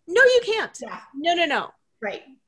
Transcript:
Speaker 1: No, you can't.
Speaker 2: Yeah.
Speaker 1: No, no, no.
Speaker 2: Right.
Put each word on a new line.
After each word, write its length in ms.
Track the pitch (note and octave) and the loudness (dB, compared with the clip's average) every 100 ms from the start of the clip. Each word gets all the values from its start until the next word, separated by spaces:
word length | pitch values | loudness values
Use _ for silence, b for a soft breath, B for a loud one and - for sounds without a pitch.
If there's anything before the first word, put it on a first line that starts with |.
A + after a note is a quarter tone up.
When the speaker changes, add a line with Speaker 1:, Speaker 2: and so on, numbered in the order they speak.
| - | -2
Speaker 1:
No, 160 | G4 | 4
you 200 | B4+ B4 | 6 4
can't. 320 | G#4 A4 C4+ - | 2 -4 -4 -10
Speaker 2:
Yeah. 180 | G#3+ - - | -16 -16 -16
Speaker 1:
No, 180 | C#4 E4 | -4 -2
no, 120 | F4 D#4+ | 0 0
no. 240 | A#3+ - _ _ _ | -2 -4 _ _ _
Speaker 2:
Right. 200 | G#3 - - _ | -10 -10 -14 _